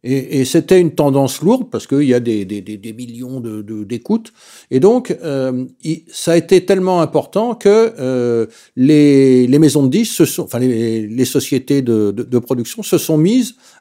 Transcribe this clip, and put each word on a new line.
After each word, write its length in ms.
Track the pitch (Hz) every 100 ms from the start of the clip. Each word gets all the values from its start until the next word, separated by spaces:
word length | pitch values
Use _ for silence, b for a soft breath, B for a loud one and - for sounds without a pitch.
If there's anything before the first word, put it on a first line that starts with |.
Et, 380 | 127 135 135 139
et 40 | 131
c'était 340 | 170 - 185
une 120 | 175
tendance 500 | - 147 139 135 -
lourde 260 | 160 254 247
parce 160 | 113 -
qu'il 180 | 139
y 100 | 143
a 60 | 123
des, 260 | 120 110 95
des, 160 | 101
des, 160 | 98 107
des 140 | 110
millions 440 | 110 123 117 123 131
de, 220 | 117 107
de, 240 | 104 107
d'écoutes. 480 | 101 117 - 220 226 b b b b
Et 100 | 131
donc, 340 | 185 247 247 170
euh, 440 | 165 139 131 127 127 _
il, 220 | 156 160 _
ça 220 | - -
a 40 | 165
été 260 | 160 190
tellement 380 | 180 196 185 180
important 520 | 156 156 - 190 233
que, 380 | 220 202 214 226 226
euh, 480 | 127 127 120 117 110 b b -
les, 680 | 131 151 147 139 135 127 123
les 120 | 143
maisons 240 | 156 151
de 80 | 135
disques, 240 | 151 226
se 100 | -
sont, 200 | 160 -
enfin 140 | - 120
les, 480 | 127 113 113 113 107
les 180 | 117 127
sociétés 560 | 147 - 175 - 143
de, 300 | 127 113 104
de, 100 | 101
de 160 | 123 123
production 440 | 120 127 113 -
se 140 | 208 175
sont 220 | - 156
mises 380 | 165 254 233 - b b